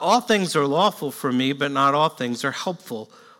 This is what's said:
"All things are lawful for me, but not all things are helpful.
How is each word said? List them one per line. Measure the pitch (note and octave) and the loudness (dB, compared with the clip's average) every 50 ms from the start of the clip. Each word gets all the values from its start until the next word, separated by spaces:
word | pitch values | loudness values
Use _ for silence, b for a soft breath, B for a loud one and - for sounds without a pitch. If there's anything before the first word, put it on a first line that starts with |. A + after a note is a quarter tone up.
"All | - F3 G#3+ B3 | 2 2 2 2
things | B3 - G#3+ G3+ F#3 D#3+ C#3+ | 2 2 2 2 2 0 0
are | D#3 C#3+ | 0 0
lawful | C#3 C#3 E3 G3 G#3 G3 - D#3+ C#3 | 2 2 2 2 2 0 -2 -8 -8
for | - - - C#3 | -8 -4 -4 0
me, | B2+ B2 C3 C3+ C#3+ | 0 0 0 0 0
but | C#3+ D3 C#3+ | -2 -2 -2
not | C#3 C3+ C#3 C#3 C#3 | 0 2 2 4 4
all | D3 D#3 D#3+ | 4 2 2
things | D#3 - B2+ A#2+ A#2+ A#2 - | 0 -2 -6 -6 -4 -4 -4
are | C#3 | -4
helpful. | C3 - - F#3+ F3 E3+ - - A#2+ G#2+ A2 - B B B B B | -4 -4 -6 -6 -6 -6 -8 -12 -10 -10 -12 -14 B B B B B